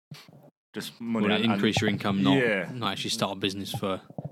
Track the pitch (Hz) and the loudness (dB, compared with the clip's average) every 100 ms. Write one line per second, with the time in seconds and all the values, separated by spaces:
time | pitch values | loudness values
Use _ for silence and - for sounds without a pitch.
0 | - - - - - _ _ 107 - - | -20 -20 -20 -20 -20 _ _ -10 -10 -8
1 | 117 113 101 104 113 101 110 95 107 98 | -4 0 2 2 2 2 2 2 2 0
2 | 104 98 98 139 120 98 87 127 104 95 | 0 2 4 4 4 2 -2 -4 -4 -2
3 | 110 - 101 98 101 98 95 - 101 92 | -4 -2 -2 -2 -4 -4 -6 -4 -4 -4
4 | - - - | -8 -12 -12